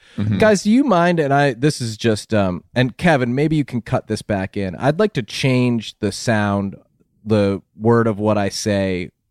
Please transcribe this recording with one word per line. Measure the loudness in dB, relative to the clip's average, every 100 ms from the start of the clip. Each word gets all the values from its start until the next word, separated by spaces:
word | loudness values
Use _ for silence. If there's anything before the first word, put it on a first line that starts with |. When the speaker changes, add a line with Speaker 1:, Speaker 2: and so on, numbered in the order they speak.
| _ -6
Speaker 1:
Mm-hmm. | -2 2
Speaker 2:
Guys, | 4 4
do | 4
you | 2
mind? | 4 2 2 2
And | 2
I, | 2 2
this | 0 -2 -2
is | -6 -2
just, | -2 -2 -2
um, | 0 0 -2 -4
and | -2 -2 0
Kevin, | 2 2 2
maybe | 0 0
you | 0
can | -2 -6
cut | -4 -4 -4
this | -6
back | -4 -4 -4 -6
in. | -6
I'd | -2 -2 0
like | 0
to | -2
change | -8 -2 0 2 2 0 -6 -6
the | -6
sound, | -4 -2 0 0 0 -4 -8 _ _ _ _
the | -2 0 2 -2 -8 -2
word | 2 2 2
of | 0
what | 0 0
I | -2
say | -4 -2 0 -2 -4 -8 -14 _